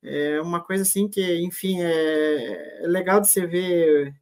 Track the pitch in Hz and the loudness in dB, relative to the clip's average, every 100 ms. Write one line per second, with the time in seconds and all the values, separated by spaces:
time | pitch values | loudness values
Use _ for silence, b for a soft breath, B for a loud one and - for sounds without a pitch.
0 | - 143 147 151 170 170 170 190 196 196 | -6 -4 -2 -2 -2 -6 -2 -2 0 0
1 | 208 202 185 170 180 - 190 185 170 160 | 0 0 0 0 -2 -4 -4 -2 0 0
2 | 160 156 151 151 117 90 - - 170 180 | 2 2 0 0 -4 -10 -12 -8 -2 -2
3 | 180 202 202 - 175 175 185 175 165 147 | 4 2 4 0 0 -2 2 2 4 4
4 | 143 143 | 2 -8